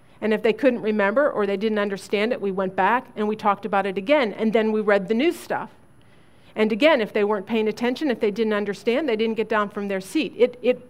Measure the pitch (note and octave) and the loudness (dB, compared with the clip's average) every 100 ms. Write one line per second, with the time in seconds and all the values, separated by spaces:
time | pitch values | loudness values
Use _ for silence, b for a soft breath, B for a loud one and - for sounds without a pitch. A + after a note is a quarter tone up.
0 | b b G#3+ G#3+ G#3+ G#3+ C4+ A#3 G3+ G#3+ | b b -2 0 0 2 2 2 -2 0
1 | G3 A3 - - G3+ G3 A3 G#3+ G3+ G3 | 2 2 2 0 -2 0 0 0 -2 -4
2 | - G3+ A3 G#3+ G3 F#3+ F#3 F#3+ F#3+ A#3+ | -4 -2 0 -2 -2 -2 -2 0 2 0
3 | C4 - G#3+ G#3+ A3 A3 G#3 G3 G3 F#3+ | -2 -6 -4 -2 0 0 0 -2 0 -2
4 | F#3+ D4 F#3 - A3 A3+ A3 G#3+ G#3 G3+ | 2 2 2 0 0 2 2 2 4 2
5 | F#3+ A3+ E4 E4+ - C#3 G3+ - - - | 2 0 0 -2 -4 -6 -8 -16 -20 -20
6 | b b b b b - G#3+ G#3+ - C4 | b b b b b -2 0 4 4 4
7 | G#3 A3+ G#3 G#3+ G3+ A3+ G#3+ G#3 A#3+ B3+ | 2 0 0 0 -2 -2 0 -2 -2 -2
8 | D#4 A3 G#3+ G3 A3 G#3 G3+ G3 - B3+ | -2 0 0 0 0 0 -2 -4 -2 0
9 | D#4 G#3+ A3+ A3 G#3+ A3 G3+ G#3 G3+ F#3+ | 0 0 0 -2 -2 -2 -2 -4 -6 -6
10 | F#3 D#4 G#3+ - A#3+ - A#3 B3+ | -4 -4 -2 2 0 0 -2 -2